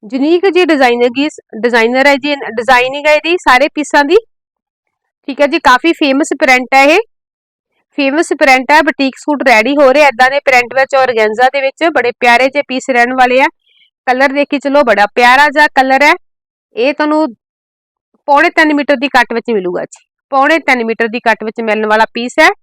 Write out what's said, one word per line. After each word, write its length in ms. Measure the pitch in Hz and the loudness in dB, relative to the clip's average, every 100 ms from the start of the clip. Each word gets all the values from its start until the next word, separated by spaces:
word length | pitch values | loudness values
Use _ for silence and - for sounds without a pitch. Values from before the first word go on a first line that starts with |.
ਯੂਨੀਕ 440 | 214 254 285 349 381 | -10 -4 0 0 0
ਜੀ 160 | 339 | 0
ਡਿਜ਼ਾਈਨਰ 440 | 349 311 262 240 240 | 0 2 2 2 -2
ਕੀ, 180 | 247 294 - _ 220 | -2 -6 -6 _ -6
ਡਿਜ਼ਾਈਨਰ 440 | 220 233 226 254 277 | -2 0 0 0 0
ਹੈ 80 | 277 | 0
ਜੀ, 180 | 277 285 - | -2 -6 -8
ਡਿਜ਼ਾਈਨਿੰਗ 540 | 226 233 247 254 277 294 | -10 0 0 0 -4 0
ਹੈ 80 | |
ਇਹਦੀ 220 | 302 311 349 | 0 0 -2
ਸਾਰੇ 280 | - 254 294 | 2 2 2
ਪੀਸਾਂ 300 | - 294 302 | -4 -2 0
ਦੀ। 120 | 285 370 466 _ _ _ _ _ _ _ _ _ - | 2 0 0 _ _ _ _ _ _ _ _ _ -16
ਠੀਕ 120 | 262 | -4
ਹੈ 60 | 294 | -2
ਜੀ, 120 | 302 | 0
ਕਾਫੀ 320 | 269 254 330 | 0 2 0
ਫੇਮਸ 380 | - 294 269 311 302 | -2 -2 -2 -2 -4
ਪ੍ਰਿੰਟ 340 | 302 254 254 | 0 0 2
ਹੈ 80 | 269 277 | 2 4
ਇਹ, 140 | 339 466 _ _ _ _ _ _ _ _ - | 2 -2 _ _ _ _ _ _ _ _ -6
ਫੇਮਸ 340 | 277 269 - 320 | -4 -2 -4 -2
ਪ੍ਰਿੰਟ 320 | 294 262 254 | 2 2 2
ਹੈ। 100 | 302 | 0
ਬੁਟੀਕ 340 | 311 - 269 - | 0 -2 -4 -6
ਸੂਟ 240 | - 285 277 | -6 -2 2
ਰੈਡੀ 260 | 226 220 | 2 2
ਹੋ 160 | 285 277 | 2 2
ਰਹੇ 100 | 262 | 4
ਏਦਾਂ 260 | 294 226 254 | 2 2 0
ਦੇ 100 | 277 | 0
ਪ੍ਰਿੰਟ 300 | - 254 240 | 0 0 0
ਵਿੱਚ, 200 | 247 262 269 | -2 -2 0
ਔਰਗੈਂਜ਼ਾ 520 | 254 226 214 214 254 | 0 0 -2 0 -2
ਦੇ 80 | 277 | 0
ਵਿੱਚ। 240 | 269 - 330 | -6 -2 -2
ਬੜੇ 160 | 285 240 233 | -2 -4 -2
ਪਿਆਰੇ 280 | 240 240 262 | 0 2 0
ਜਿਹੇ 140 | 285 285 | -2 -6
ਪੀਸ 220 | 262 - | -8 -4
ਰਹਿਣ 240 | 240 240 | 0 0
ਵਾਲੇ 260 | 254 254 247 | 0 0 2
ਆ। 60 | 294 _ _ _ _ _ - | 0 _ _ _ _ _ -6
ਕਲਰ 260 | 254 269 | 0 0
ਦੇਖੀ 260 | 277 285 285 | 0 -4 -4
ਚਲੋ, 240 | 277 269 | -2 0
ਬੜਾ 240 | 240 202 202 | 2 2 0
ਪਿਆਰਾ 340 | - 240 262 294 | 2 2 4 2
ਜਿਹਾ 180 | 285 302 | 2 0
ਕਲਰ 280 | - 262 269 | 2 0 2
ਹੈ। 100 | 294 359 _ _ _ _ _ - | 2 0 _ _ _ _ _ -4
ਇਹ 160 | 247 | -4
ਤੁਹਾਨੂੰ 320 | 294 302 302 311 214 _ _ _ _ _ _ _ _ - | -2 -2 -2 -2 -6 _ _ _ _ _ _ _ _ -2
ਪੌਣੇ 220 | 285 330 | 0 2
ਤਿੰਨ 240 | 330 311 | 0 0
ਮੀਟਰ 220 | 294 285 285 | 0 -2 -2
ਦੀ 120 | 269 | 0
ਕੱਟ 240 | 262 240 | 0 0
ਵਿੱਚ 180 | 233 214 | -4 -4
ਮਿਲੂਗਾ 340 | 220 180 175 | -4 -4 -8
ਜੀ, 200 | - - _ _ _ | -10 -16 _ _ _
ਪੌਣੇ 260 | 269 277 320 | -2 0 0
ਤਿੰਨ 240 | - 254 | 0 -2
ਮੀਟਰ 240 | 226 226 233 | -2 -4 -4
ਦੀ 120 | 233 | -4
ਕੱਟ 240 | 226 214 | -4 -4
ਵਿੱਚ 160 | 220 220 | -4 -8
ਮਿਲਣ 260 | 226 214 214 | -4 -4 0
ਵਾਲਾ 180 | 214 220 | 0 0
ਪੀਸ 240 | - 240 - | -4 -8 0
ਹੈ। 80 | 320 403 | 0 0